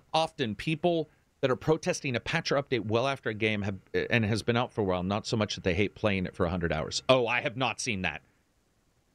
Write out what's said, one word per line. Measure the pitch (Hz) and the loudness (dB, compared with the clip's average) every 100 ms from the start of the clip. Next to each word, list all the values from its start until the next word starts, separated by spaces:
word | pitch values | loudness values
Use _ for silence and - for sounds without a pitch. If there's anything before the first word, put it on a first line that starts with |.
| - | -2
often | 160 160 - 120 | 0 0 -2 -4
people | 101 - 160 175 170 151 _ _ _ | -2 -4 -2 0 0 -4 _ _ _
that | 135 | 0
are | 120 | 0
protesting | - 160 180 165 143 117 | 0 0 0 -4 -2 -4
a | |
patch | - 165 - | -2 -2 0
or | 143 | 0
update | - 120 104 | 0 -2 0
well | 113 135 | 0 0
after | 135 120 | -2 -4
a | |
game | 107 110 104 | 0 0 0
have, | 98 95 - 90 - | -2 -6 -4 -2 2
and | 117 | 2
has | 104 104 | 2 0
been | - 117 | 0 0
out | 123 | 0
for | - | 0
a | |
while, | 98 90 | 0 0
not | 90 104 - | 0 -2 0
so | 113 | 0
much | 104 - | 0 -2
that | |
they | 95 | 0
hate | 87 101 | 2 0
playing | - 107 95 | 0 0 0
it | 92 - | -2 -2
for | 85 | -2
a | |
hundred | 90 82 | 0 0
hours." | 78 62 - - | -2 -4 -2 2
Oh, | 131 117 | 4 4
I | 120 | 0
have | 139 110 | -2 -2
not | 123 104 | -2 -2
seen | 131 98 | -6 -4
that. | 87 78 _ _ _ _ _ _ _ _ _ | -4 -6 _ _ _ _ _ _ _ _ _